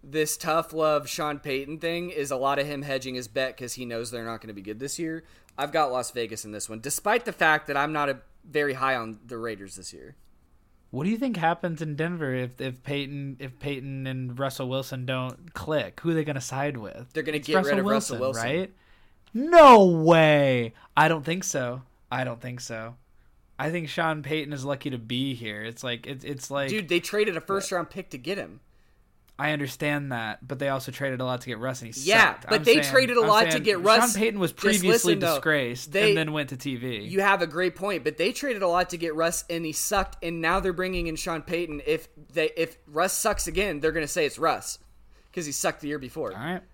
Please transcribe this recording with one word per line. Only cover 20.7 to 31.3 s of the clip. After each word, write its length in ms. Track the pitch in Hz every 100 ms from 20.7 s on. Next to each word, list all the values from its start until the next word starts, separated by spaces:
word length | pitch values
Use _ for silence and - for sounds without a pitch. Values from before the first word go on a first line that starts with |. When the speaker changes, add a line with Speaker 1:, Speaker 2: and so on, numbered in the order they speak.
| - - -
Speaker 2:
I 120 | 156
don't 180 | 160 139
think 180 | 180
so. 380 | 185 147 123 127 131 _ _
I 120 | 127
don't 180 | 131 120
think 180 | 131 123
so. 340 | - 113 113 127 _ _ _ _ _ -
I 100 | 143
think 180 | 175 156
Sean 340 | - 165 156
Payton 300 | 135 156 143
is 100 | 143
lucky 260 | 135 135 143
to 80 | 127
be 380 | 110 123 135 123
here. 260 | 113 104
It's 220 | 110 117
like, 240 | 127 120 -
it's, 160 | 135
it's 260 | 127 139 -
like 200 | 139 139
Speaker 1:
Dude, 180 | 214 165
they 140 | 175
traded 340 | - 208 214 165
a 60 |
first 300 | - 196 190
round 160 | 180 160
pick 200 | 196 185
to 60 | 139
get 200 | 127 196
him. 240 | 95 104 _ _ _ _ _ _ _ -
Speaker 2:
I 140 | 147
understand 580 | 151 143 - 147 147 143
that, 340 | 120 110 - 127
but 140 | 139
they 80 | 139
also 240 | 135 131
traded 300 | 131 139 127
a 20 |
lot 140 | 127